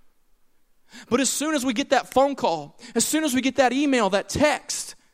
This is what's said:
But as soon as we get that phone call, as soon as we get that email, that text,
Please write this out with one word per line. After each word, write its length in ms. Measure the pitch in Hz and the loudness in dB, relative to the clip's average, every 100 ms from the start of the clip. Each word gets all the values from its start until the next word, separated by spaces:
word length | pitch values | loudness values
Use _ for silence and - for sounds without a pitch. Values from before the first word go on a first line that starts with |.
| - _ _ _ _ _ _ _ _ - - | -20 _ _ _ _ _ _ _ _ -20 -4
But 120 | 254 | 0
as 80 | 262 | 0
soon 260 | - 302 302 | -2 -2 -2
as 80 | |
we 100 | 254 | -2
get 180 | 233 277 | -4 0
that 200 | 247 - | 0 2
phone 240 | 254 277 262 | 2 2 2
call, 420 | 180 160 147 - - 233 | -2 -2 -6 -16 -6 -2
as 100 | - | 0
soon 180 | 311 | 0
as 100 | 311 | 0
we 60 | 254 | 0
get 160 | 262 277 | 0 2
that 160 | 247 | 2
email, 380 | 262 294 254 196 | 2 0 2 2
that 180 | 196 - | 0 -2
text, 680 | - 294 254 - - - - _ | 0 2 0 -6 -10 -10 -16 _